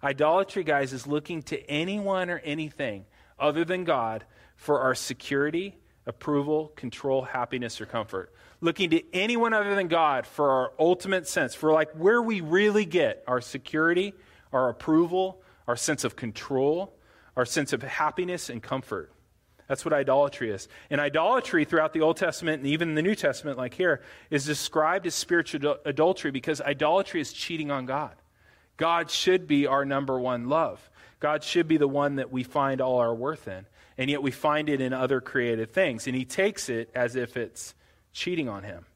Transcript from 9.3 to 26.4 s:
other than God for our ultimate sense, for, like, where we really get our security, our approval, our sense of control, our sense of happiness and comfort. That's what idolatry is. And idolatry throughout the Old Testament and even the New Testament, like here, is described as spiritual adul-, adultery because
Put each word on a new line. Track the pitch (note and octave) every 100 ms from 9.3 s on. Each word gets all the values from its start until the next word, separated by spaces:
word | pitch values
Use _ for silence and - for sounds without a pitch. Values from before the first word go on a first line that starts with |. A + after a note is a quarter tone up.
| A#3+ A3+
other | A3 G3+ G3
than | F3+
God | E3 D#3 C3+ A#2
for | - D3
our | C3 B2+ -
ultimate | D#3+ F3+ F#3+ F#3+ D#3+
sense, | - C3
for, | - D#3
like, | D#3 D#3
where | D#3 F3 A#3+
we | A3+ G#3+
really | D#3 F3 G#3 G#3 G3
get | F3 C#3 G2 -
our | B2+
security, | A#2+ C3+ - - E3 F3 G3+ G3 - - _
our | B2+ B2+
approval, | A2+ - D#3 E3+ F#3 F#3+ F#3 - _ -
our | A#2+
sense | - D3
of | B2 -
control, | A#2 G#2 - C3+ C#3 D#3+ G3 _ _ _ _ -
our | B2
sense | - C#3
of | C3
happiness | C3+ - D3+ - F3+ F3 -
and | A#2
comfort. | - - - G2+ D2+ _ _ _ _ _ _
That's | C3+
what | E3+
idolatry | D3+ C#3 C3+ C#3+ - A2+
is. | G2 - - -
And | C#3+
idolatry | D3 C#3+ F3 B3+ - F3 D3+
throughout | E3+ D#3
the | E3
Old | D#3 D#3+
Testament | F#3 - E3 D#3
and | C#3
even | D3+ E3+ D3+
the |
New | E3+ G#3+
Testament, | D#3+ B2+ D3+ B2+
like | B2+
here, | - F3+ C#3 - - -
is | D3 C#3
described | D3 - D#3+ D#3 F#3 E3+
as | -
spiritual | - F3 E3 D#3
adul-, | D3 C#3 D3+
adultery | C#3 D#3+ F#3 D3+
because | C3+